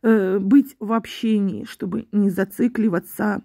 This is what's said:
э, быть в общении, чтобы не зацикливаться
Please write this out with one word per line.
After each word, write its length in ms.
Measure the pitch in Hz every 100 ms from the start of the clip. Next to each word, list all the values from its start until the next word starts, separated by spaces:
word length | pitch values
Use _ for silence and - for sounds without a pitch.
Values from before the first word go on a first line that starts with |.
э, 360 | 226 220 190 196
быть 360 | 190 277 - -
в 140 | 208
общении, 720 | 226 226 - 226 214 196 107 226
чтобы 420 | - 190 208 226
не 180 | 208 202
зацикливаться 1120 | 180 190 - 240 240 220 170 - - 214 196